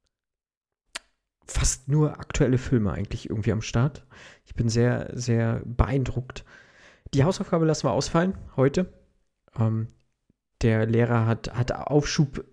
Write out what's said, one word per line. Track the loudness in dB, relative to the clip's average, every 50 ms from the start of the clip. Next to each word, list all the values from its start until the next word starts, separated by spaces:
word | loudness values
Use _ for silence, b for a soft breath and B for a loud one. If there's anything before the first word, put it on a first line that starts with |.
| _ _ _ _ _ _ _ _ _ _ _ _ _ _ _ _ _ _ -16 -16 -16 _ _ _ _ _ _ _ _
fast | -4 -2 0 0 0 -2 -4 -4 0
nur | 2 2 2 2 0 -6
aktuelle | -12 -8 -2 0 2 2 2 0
Filme | 0 0 0 2 2 0
eigentlich | -2 -4 -6 -6 -8 -10 -8 -8
irgendwie | -6 -4 -2 -2
am | -2 -2
Start. | -4 -2 0 0 0 0 -2 -8 -16 B B B B B B B B
Ich | -10 -6
bin | -2 -2 0
sehr, | 2 2 2 2 0 -2 -4 -8 -10
sehr | -6 -2 0 0 2 2 0 -2 -4 -6
beeindruckt. | -6 -2 0 0 0 0 0 -2 -2 -4 -6 -8 -8 -14 -18 B B B B B B B B B B B B B B
Die | 2 2 2
Hausaufgabe | 2 2 -2 -2 -2 0 2 4
lassen | 2 2 2 0
wir | 0
ausfallen | 0 0 0 0 2 2 2 2 -2 -4 -12 -8 0
heute. | 2 2 2 2 0 -2 -4 -8 -16 _ _ _ _ _ _ _ _ _ _ _ 0
Ähm, | 0 0 0 -2 -4 -6 -10 _ _ _ _ _ _ _ _ _ _ _ _ _
der | 2 4 4 4 2
Lehrer | 2 4 2 4 4 2 2 2
hat, | 2 0 0 -4 -6 -4
hat | -2 -2 -2
Aufschub, | -2 -4 -2 0 2 2 2 2 0 0 0 0 -2 -8 -10 -8